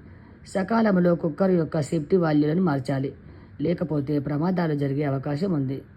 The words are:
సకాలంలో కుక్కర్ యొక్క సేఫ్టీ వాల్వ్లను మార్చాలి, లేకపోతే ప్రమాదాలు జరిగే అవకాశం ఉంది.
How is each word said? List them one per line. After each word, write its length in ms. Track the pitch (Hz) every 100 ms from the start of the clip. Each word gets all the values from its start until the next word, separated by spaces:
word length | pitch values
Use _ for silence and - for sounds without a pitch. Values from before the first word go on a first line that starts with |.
| - - - - -
సకాలంలో 680 | 196 190 226 220 185 175
కుక్కర్ 360 | 170 170 147 190
యొక్క 300 | 180 151 160
సేఫ్టీ 360 | - 165 147 190
వాల్వ్లను 460 | 165 151 147 165
మార్చాలి, 500 | 185 139 135 135 135 - - - - -
లేకపోతే 580 | 156 175 156 151 135 147
ప్రమాదాలు 560 | 139 147 170 180 165
జరిగే 280 | 147 143 135
అవకాశం 500 | 151 135 143 143 196
ఉంది. 300 | 156 131 135 -